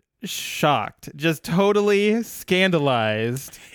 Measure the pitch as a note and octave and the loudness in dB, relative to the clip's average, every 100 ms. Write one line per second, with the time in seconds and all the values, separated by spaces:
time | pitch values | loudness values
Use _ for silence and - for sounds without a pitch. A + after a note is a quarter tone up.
0 | _ _ G3+ - - - D3+ B2+ G2+ - | _ _ -10 -10 -8 0 2 2 -2 -10
1 | - C#3+ D#3+ D#3 - E3+ G3+ G#3 G#3 G3+ | -18 -4 -2 -2 -2 2 2 2 2 2
2 | G#3 A3+ A3 - - F#3 F#3+ E3+ C#3+ A#2+ | 2 0 -4 -12 -2 2 4 2 2 2
3 | A2 G#2+ A#2 C3 - - - | 2 0 -2 -4 -10 -18 -20